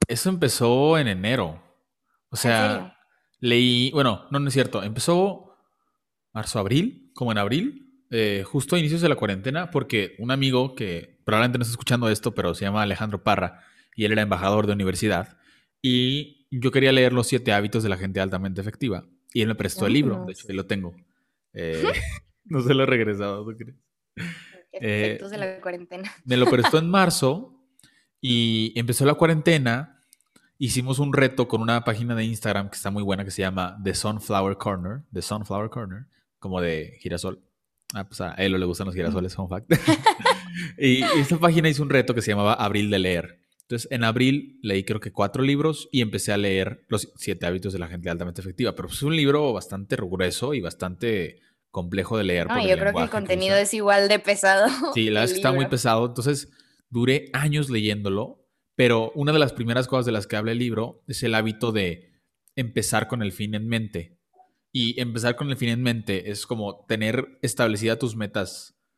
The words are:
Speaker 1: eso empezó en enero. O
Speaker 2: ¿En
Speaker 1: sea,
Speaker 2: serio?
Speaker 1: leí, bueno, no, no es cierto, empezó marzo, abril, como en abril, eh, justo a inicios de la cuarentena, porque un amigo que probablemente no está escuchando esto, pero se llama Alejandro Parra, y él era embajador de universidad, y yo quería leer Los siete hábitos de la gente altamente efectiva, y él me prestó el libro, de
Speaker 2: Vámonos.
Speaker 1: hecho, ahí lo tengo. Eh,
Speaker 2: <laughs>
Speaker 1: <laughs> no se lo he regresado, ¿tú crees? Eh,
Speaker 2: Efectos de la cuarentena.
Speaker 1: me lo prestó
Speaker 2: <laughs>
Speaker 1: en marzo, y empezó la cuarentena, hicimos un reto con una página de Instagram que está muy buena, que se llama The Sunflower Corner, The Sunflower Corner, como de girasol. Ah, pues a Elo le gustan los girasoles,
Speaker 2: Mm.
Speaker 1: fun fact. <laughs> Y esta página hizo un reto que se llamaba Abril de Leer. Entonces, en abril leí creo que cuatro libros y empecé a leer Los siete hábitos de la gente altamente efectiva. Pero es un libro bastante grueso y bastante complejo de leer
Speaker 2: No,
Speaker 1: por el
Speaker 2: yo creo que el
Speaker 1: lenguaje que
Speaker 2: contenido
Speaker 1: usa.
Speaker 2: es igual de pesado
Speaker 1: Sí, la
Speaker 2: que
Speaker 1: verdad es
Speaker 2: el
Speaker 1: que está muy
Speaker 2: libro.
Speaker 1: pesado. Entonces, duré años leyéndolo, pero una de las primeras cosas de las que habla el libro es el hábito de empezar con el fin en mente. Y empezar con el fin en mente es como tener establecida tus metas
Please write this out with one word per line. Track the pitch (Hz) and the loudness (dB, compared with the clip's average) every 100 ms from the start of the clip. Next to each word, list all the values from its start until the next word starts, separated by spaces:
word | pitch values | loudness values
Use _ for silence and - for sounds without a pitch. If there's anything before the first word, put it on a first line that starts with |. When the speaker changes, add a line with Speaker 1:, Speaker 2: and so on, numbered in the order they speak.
| - | 0
Speaker 1:
eso | 123 190 | 0 -2
empezó | 180 135 - 120 127 151 160 | 0 0 2 4 4 4 4
en | 120 | 2
enero. | 92 104 127 85 80 _ _ _ _ _ _ - | -2 0 0 -2 -8 _ _ _ _ _ _ -12
O | |
Speaker 2:
¿En | - | -2
Speaker 1:
sea, | 120 | 2
Speaker 2:
serio? | 113 107 104 92 _ _ _ _ - | 4 2 0 -6 _ _ _ _ -4
Speaker 1:
leí, | 123 120 123 123 131 | 2 4 6 4 2
bueno, | 147 127 98 - | 2 2 0 -4
no, | 143 | -2
no | 143 | 0
es | |
cierto, | 131 120 107 | 0 0 -2
empezó | 101 117 170 175 196 175 - _ _ _ _ _ _ _ _ | -4 -4 0 2 2 -2 -16 _ _ _ _ _ _ _ _
marzo, | 110 - 117 | -10 -6 -4
abril, | 98 139 233 - _ | 2 2 0 -6 _
como | - 120 | -6 -2
en | 107 | 0
abril, | 101 143 269 - - _ - | 0 0 -2 -8 -20 _ -6
eh, | 117 104 98 | 0 0 0
justo | 95 143 - | -2 -2 0
a | 175 | 0
inicios | 151 165 | 2 2
de | 170 | 2
la | |
cuarentena, | 127 107 95 127 156 175 | 2 0 -2 -4 -6 -4
porque | 139 - 110 95 - | -4 0 -2 -2 -6
un | 117 | -4
amigo | 135 135 127 131 | 0 2 2 0
que | 131 104 85 - _ | -4 -6 -8 -10 _
probablemente | - 107 123 123 | 0 2 2 0
no | |
está | 117 | -4
escuchando | 120 - 123 113 | -4 0 2 2
esto, | 107 120 | 0 -2
pero | 101 90 | -2 -2
se | 85 | -2
llama | 98 107 | -2 0
Alejandro | 104 92 110 98 | 0 -2 -4 -2
Parra, | - 95 90 - - _ _ | 0 2 0 -6 -20 _ _
y | - | -2
él | 107 | 2
era | 110 | 2
embajador | 104 87 98 104 104 | 2 2 2 2 2
de | |
universidad, | 104 95 92 107 90 101 _ _ _ _ - | 0 0 0 0 0 -4 _ _ _ _ -4
y | 131 123 127 143 147 _ - | 0 2 2 -2 -6 _ -10
yo | 127 127 | -2 2
quería | 135 135 | 4 6
leer | 131 123 | 6 6
Los | 123 113 | 4 2
siete | 123 117 | 0 2
hábitos | 104 104 113 | 2 2 0
de | 107 | 0
la | 92 | -2
gente | 98 95 | -4 -2
altamente | 95 92 95 95 | -2 -2 -6 -6
efectiva, | 104 - 123 92 - _ _ | -8 -6 -4 -4 -10 _ _
y | 120 | 0
él | 110 | 0
me | |
prestó | 107 101 - - | 0 -4 -2 2
el | |
libro, | 147 143 | 4 2
de | 92 | -2
Speaker 2:
Vámonos. | 90 95 | -8 -12
Speaker 1:
hecho, | - | -10
ahí | |
lo | 95 95 | -8 -4
tengo. | 101 87 - _ _ _ _ _ | -4 -6 -14 _ _ _ _ _
Eh, | - 82 80 | -10 -6 -2
Speaker 2:
<laughs> | 403 - - - | -2 -2 -6 -10
Speaker 1:
<laughs> | _ _ | _ _
no | 214 143 | -6 -2
se | 123 | 2
lo | 135 | 2
he | |
regresado, | 135 123 107 101 101 101 | 2 2 0 -2 -6 -6
¿tú | 104 113 | -10 -14
crees? | 113 135 _ _ _ - 170 - - - _ | -18 -20 _ _ _ -14 -14 -14 -20 -20 _
Eh, | - 110 104 | -6 -2 0
Speaker 2:
Efectos | 107 107 196 | 0 -2 -8
de | 208 | -8
la | 190 190 | -8 -8
cuarentena. | 180 175 175 180 196 - | -10 -10 -12 -14 -14 -12
Speaker 1:
me | 127 127 | 0 4
lo | 123 | 6
prestó | 123 185 156 | 6 4 4
Speaker 2:
<laughs> | |
Speaker 1:
en | 165 | 4
marzo, | 190 175 - 131 170 262 _ _ _ _ _ _ - | 4 4 4 0 0 -8 _ _ _ _ _ _ -8
y | 127 120 117 110 110 117 | 0 2 2 2 0 -2
empezó | 120 117 | -2 2
la | 139 | 4
cuarentena, | 151 165 160 170 156 123 120 156 _ _ _ _ _ _ - | 4 4 4 4 4 2 -2 -6 _ _ _ _ _ _ -6
hicimos | 123 127 127 131 | -2 -2 -2 0
un | 143 | 2
reto | 131 131 131 120 | 4 4 2 0
con | 113 | 0
una | 113 117 | 0 0
página | 120 110 120 | 0 -2 -2
de | 117 | -2
Instagram | 110 110 110 101 101 | -2 -2 -2 -2 -4
que | |
está | - 98 | -8 -6
muy | 101 | -4
buena, | 98 95 | -2 -4
que | 98 | -4
se | 95 | -4
llama | 95 92 90 104 | -2 -2 -6 -4
The | 98 | -4
Sunflower | - 107 107 - 98 98 98 | -2 -4 -4 -2 0 0 -2
Corner, | 107 95 90 127 - | -4 -4 -6 -10 -10
The | 90 | -10
Sunflower | - 107 101 101 110 | -6 -8 -6 -6 -6
Corner, | 123 98 98 135 _ _ _ | -8 -12 -14 -16 _ _ _
como | 98 92 | -6 -2
de | 85 80 - - | -2 -4 -8 -12
girasol. | - 85 92 - _ _ _ _ - | -8 -6 -6 -10 _ _ _ _ -14
Ah, | 107 98 | -12 -10
pues | - | -8
a | 90 | -8
Elo | - 98 92 | 0 0 2
le | |
gustan | 90 85 95 | 0 -4 -6
los | |
girasoles, | 92 85 98 92 | -4 -2 -2 -4
Speaker 2:
Mm. | |
Speaker 1:
fun | - 92 | -6 -6
fact. | 95 - | -6 0
<laughs> | - - 302 403 - - 190 180 175 165 - | 2 4 4 4 4 0 0 -4 -10 -10 0
Y | 135 127 | 4 4
esta | 135 151 139 165 | 4 2 2 4
página | 170 165 156 | 4 4 4
hizo | 143 | 2
un | 139 | 2
reto | 135 123 | 2 2
que | 117 | 0
se | 107 | 0
llamaba | 104 101 | 2 2
Abril | 120 104 104 104 | 2 0 0 2
de | 98 | 2
Leer. | 92 87 82 - _ _ | 2 -2 -4 -16 _ _
Entonces, | - 117 - | -10 -8 -6
en | 123 | -2
abril | 113 120 131 143 - - | 0 4 2 2 -4 -10
leí | 107 98 | -2 -2
creo | 98 107 | -2 -6
que | 104 | -4
cuatro | - 101 - | -2 -2 0
libros | 135 143 156 151 - | 0 2 0 -4 -2
y | 127 | 0
empecé | 110 101 - | 0 -2 -2
a | 101 | 0
leer | 101 95 92 90 - | 2 0 -2 -6 -4
Los | 104 - - | -4 -4 -10
siete | - 90 | -8 -4
hábitos | 87 90 98 | -4 -4 -4
de | 92 | -6
la | 82 | -8
gente | 85 87 | -8 -6
altamente | 85 87 85 | -4 -6 -8
efectiva. | 95 90 113 | -10 -4 -4
Pero | - - | -4 -10
es | - | -4
un | 143 | -2
libro | 160 139 147 143 | 2 2 4 2
bastante | 101 - 98 98 107 | -2 -6 -10 -6 -6
grueso | 92 92 90 - 127 | -4 0 -2 0 -4
y | 139 | -4
bastante | 82 - 92 90 117 104 78 - _ _ _ | -6 -8 -8 -4 -2 -2 -4 -10 _ _ _
complejo | 95 87 95 90 113 | -8 -4 -4 -2 0
de | |
leer | 95 87 82 | 2 0 0
Speaker 2:
No, | |
Speaker 1:
por | - | 0
el | 185 | 2
Speaker 2:
yo | |
creo | 185 | 2
que | |
el | 196 | 2
Speaker 1:
lenguaje | 202 - | 0 -2
que | |
Speaker 2:
contenido | 214 196 185 190 | -2 -2 0 2
Speaker 1:
usa. | 196 | 2
Speaker 2:
es | 202 | 2
igual | 220 202 202 202 | 0 4 4 4
de | 208 | 2
pesado | 202 202 190 196 240 254 302 | 2 2 4 6 4 2 -2
Speaker 1:
Sí, | 120 110 | 0 2
la | |
Speaker 2:
que | |
Speaker 1:
verdad | 107 | 2
es | 117 | 2
Speaker 2:
el | |
Speaker 1:
que | - | 2
está | 131 | 2
muy | 135 | 2
Speaker 2:
libro. | 135 | 0
Speaker 1:
pesado. | 123 120 113 | 0 2 2
Entonces, | 123 123 135 139 - _ _ _ - | 2 -2 -2 -2 -6 _ _ _ -6
duré | 120 120 143 - | 0 2 2 0
años | 131 147 151 135 | -2 0 0 0
leyéndolo, | 113 107 104 101 98 131 - _ _ _ | 0 0 0 -2 -2 -4 -10 _ _ _
pero | - 123 117 113 | 2 4 4 2
una | 151 143 | -2 2
de | 156 | 4
las | 135 | 2
primeras | - 117 123 123 | 0 -2 0 0
cosas | 131 | 0
de | 120 | 0
las | 107 101 | -2 -2
que | 110 | -4
habla | 110 | -2
el | 117 | -2
libro | 123 110 117 - - | -2 -2 -4 -10 -12
es | - | -4
el | 117 | 0
hábito | 110 110 107 120 | 2 0 -2 0
de | 107 90 85 _ _ _ _ _ | 0 0 -4 _ _ _ _ _
empezar | - 117 113 - 110 110 | -8 -4 -2 0 0 0
con | 120 | -4
el | 101 | -4
fin | - 107 | -4 -6
en | 107 113 | -4 -2
mente. | 117 107 87 80 _ _ _ _ _ _ | -2 -4 -8 -10 _ _ _ _ _ _
Y | 131 117 120 | -2 0 0
empezar | 120 113 123 | -4 -2 -2
con | 123 143 | -2 -4
el | 127 | -2
fin | 120 | -2
en | 117 | 0
mente | 123 117 107 95 104 | 0 -2 -2 -4 -4
es | 101 | -8
como | - 113 101 - | -6 -4 -6 -8
tener | - 110 110 127 139 - | -4 -2 0 -2 -4 -6
establecida | 120 - 117 104 113 113 | -6 0 0 2 0 0
tus | 120 | -2
metas | 110 101 104 92 - - _ _ | -4 -6 -4 -6 -10 -18 _ _